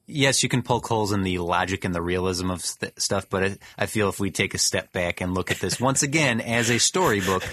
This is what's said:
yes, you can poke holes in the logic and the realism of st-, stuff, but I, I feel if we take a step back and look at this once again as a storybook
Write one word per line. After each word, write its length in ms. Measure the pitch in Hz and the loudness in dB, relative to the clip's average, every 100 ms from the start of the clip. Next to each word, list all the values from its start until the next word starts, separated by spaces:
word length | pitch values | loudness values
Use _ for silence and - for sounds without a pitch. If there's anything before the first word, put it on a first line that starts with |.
| - | -10
yes, 360 | 151 135 131 | 0 2 4
you 60 | 127 | 2
can 140 | 131 | 0
poke 240 | 120 120 - | 2 0 2
holes 240 | 113 104 | 0 2
in 100 | 101 | 0
the 160 | 92 90 | 0 0
logic 460 | 85 87 92 95 | 0 0 0 -2
and 100 | 95 | -2
the 80 | 87 | -2
realism 480 | 85 90 92 90 92 | 0 0 0 0 -2
of 120 | 90 | -2
st-, 340 | - - - - | -6 -8 -10 -4
stuff, 280 | - 101 - | -2 -2 0
but 140 | 95 | 0
I, 120 | 95 98 - - | 0 -2 -12 -6
I 80 | 104 | -4
feel 220 | 110 101 | 2 0
if 100 | - | 0
we 120 | 98 | -4
take 220 | - 98 | 0 -2
a 40 | - | 0
step 320 | - 98 - | -2 -2 -4
back 280 | 95 87 - | -2 -2 -2
and 120 | 92 | -2
look 160 | 92 92 | -2 -2
at 80 | - | -4
this 180 | 95 - | -2 0
once 240 | 123 135 | 0 2
again 380 | 147 151 143 113 | 0 2 2 0
as 300 | 110 117 117 | 0 0 2
a 80 | 117 | 2
storybook 680 | - 185 175 104 92 92 - | 2 2 2 2 2 0 -2